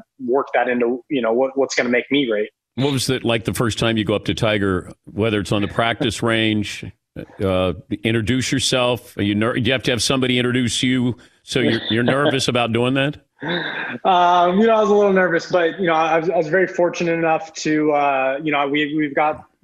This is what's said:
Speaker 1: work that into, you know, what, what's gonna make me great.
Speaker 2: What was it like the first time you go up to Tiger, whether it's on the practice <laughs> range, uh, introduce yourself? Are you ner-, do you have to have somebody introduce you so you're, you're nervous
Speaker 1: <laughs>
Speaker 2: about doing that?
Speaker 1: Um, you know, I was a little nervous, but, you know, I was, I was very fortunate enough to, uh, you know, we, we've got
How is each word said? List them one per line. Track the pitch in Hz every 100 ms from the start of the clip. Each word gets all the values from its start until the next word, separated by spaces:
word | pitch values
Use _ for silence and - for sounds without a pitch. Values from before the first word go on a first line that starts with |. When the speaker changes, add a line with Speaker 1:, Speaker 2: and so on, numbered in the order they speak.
| - - 127
Speaker 1:
work | 135 131 127
that | 123
into, | 123 120 123 -
you | 139
know, | 113
what, | 117 131 139
what's | 127 -
gonna | 123
make | 120 -
me | 139 127
great. | 104 110 - _ -
Speaker 2:
What | 139
was | 135 -
it | 127
like | 113 117 104
the |
first | 95 120 -
time | 113 113
you |
go | 104 101
up | -
to |
Tiger, | 95 113 107 98 90 - - -
whether | - 113 104
it's | 92
on | 107
the | 101
practice | - 117 113 127 -
<laughs> |
range, | 120 113 110 107 101 - 107 - _ - - -
uh, | 98 92 92 87 - 104
introduce | 110 113 107 127 120
yourself? | 135 - 131 123 123 - -
Are |
you | 101 104
ner-, | 113
do | 131
you | 117
have | 131
to | -
have | 120
somebody | - 135 127 123
introduce | 123 127 120 -
you | 127 127 123 117 - _
so | - 135
you're, | 123 113 -
you're | 110
nervous | 120 135 147 135 -
Speaker 1:
<laughs> |
Speaker 2:
about | 123 117
doing | 113 123 135
that? | 139 147 _ _ 151 175 - - - 120
Speaker 1:
Um, | 190 180 175 180 175 185
you | 226
know, | 220
I |
was | 208
a | 208
little | 202
nervous, | 190 180 165 -
but, | 180 165 165
you | 175
know, |
I | 160 165 165
was, | 165
I | 175
was | 156
very | 185 180
fortunate | - 175 170 170
enough | 165 160 160 156
to, | - 160 156 151
uh, | 147 143 135 131 139
you | 160
know, | 143 143
we, | 147 147 156
we've | 147 147
got | 151 151 - _